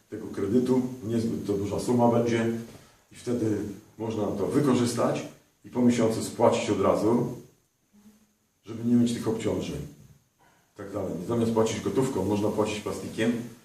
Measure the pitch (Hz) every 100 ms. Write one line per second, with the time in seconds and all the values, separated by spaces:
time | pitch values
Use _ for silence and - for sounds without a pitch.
0 | _ 110 98 - 98 123 123 127 - -
1 | 110 113 - - 98 101 101 - - 120
2 | 120 117 117 117 113 117 - - - _
3 | _ - - 120 110 101 104 95 - -
4 | 110 107 98 101 92 131 139 120 117 -
5 | - - - - _ _ 104 123 120 117
6 | 113 107 - - 113 - - 95 98 -
7 | 107 123 - - - _ _ _ _ _
8 | - - _ _ _ _ - 110 117 120
9 | 117 104 110 - 104 92 82 71 71 -
10 | - - _ _ _ _ _ - 98 98
11 | 90 82 90 117 113 110 110 98 - -
12 | - - 95 104 104 107 104 - 98 90
13 | 98 107 113 117 117 -